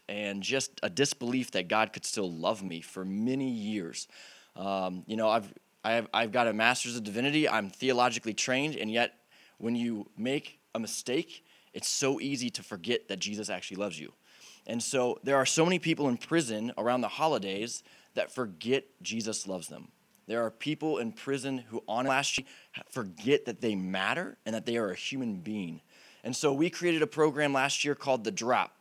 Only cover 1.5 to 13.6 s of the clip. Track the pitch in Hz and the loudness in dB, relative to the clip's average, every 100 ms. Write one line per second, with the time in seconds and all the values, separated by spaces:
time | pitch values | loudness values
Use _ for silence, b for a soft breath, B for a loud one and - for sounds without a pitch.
1.5 | 98 90 107 110 - - - 92 82 87 | -2 2 2 2 -2 -6 -2 -2 0 0
2.5 | 107 95 82 - 95 95 98 117 135 131 | 0 -4 -8 -10 -8 -4 0 0 0 -2
3.5 | 117 104 107 82 - - B B B B | -2 -2 -2 -4 -8 -12 B B B B
4.5 | - 98 95 92 92 95 110 110 113 101 | -6 -2 0 0 -4 -4 2 4 4 0
5.5 | - _ _ 110 117 110 110 117 123 117 | -14 _ _ 0 2 2 0 2 4 4
6.5 | 107 117 123 120 120 104 104 135 151 151 | 6 4 4 0 -4 -4 0 2 4 4
7.5 | 110 98 - 131 123 123 113 113 101 - | 2 0 -2 2 4 4 2 -4 -2 0
8.5 | 127 151 139 107 113 120 - _ b b | 0 0 -2 -2 0 0 -2 _ b b
9.5 | b 113 120 120 107 104 - 117 143 - | b -2 0 0 -2 -6 -6 -2 -2 -4
10.5 | - _ 113 107 - - 135 170 - b | -20 _ -6 -6 -6 -2 -2 -2 -10 b
11.5 | b b - - - - 135 139 139 123 | b b -6 -4 0 0 0 -2 -2 -4
12.5 | - - 101 82 120 - 98 98 104 107 | -6 -10 -6 0 -2 -2 -6 -4 -4 -6
13.5 | 92 | -6